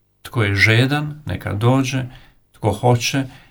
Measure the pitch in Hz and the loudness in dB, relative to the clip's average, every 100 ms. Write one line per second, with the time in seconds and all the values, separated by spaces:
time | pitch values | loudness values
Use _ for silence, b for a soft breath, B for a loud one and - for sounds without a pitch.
0 | _ _ - 123 101 98 104 110 135 147 | _ _ -8 -2 0 2 4 4 2 0
1 | 151 147 - 90 98 98 117 131 131 135 | -4 -8 -10 -8 -6 -2 2 2 2 -4
2 | 123 B B B _ _ 110 98 123 120 | -6 B B B _ _ -4 0 2 2
3 | - 139 131 B B | 0 -2 -4 B B